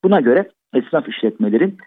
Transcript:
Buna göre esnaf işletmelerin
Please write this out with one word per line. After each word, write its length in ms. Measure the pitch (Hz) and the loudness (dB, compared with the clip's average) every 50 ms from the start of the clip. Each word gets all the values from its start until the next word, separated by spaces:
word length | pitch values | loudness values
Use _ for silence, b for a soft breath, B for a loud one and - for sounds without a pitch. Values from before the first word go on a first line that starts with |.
| - | 2
Buna 160 | 190 202 185 | 2 2 4
göre 300 | 131 120 123 180 196 - _ _ _ _ - | 4 4 2 2 0 -4 _ _ _ _ -4
esnaf 340 | 127 123 - - 156 - - | -4 -4 -2 -4 -4 -4 -4
işletmelerin 680 | - - - 110 107 - 107 104 104 117 170 196 196 B B | -10 -4 -4 -4 -2 -2 -4 -2 0 0 0 -2 -4 B B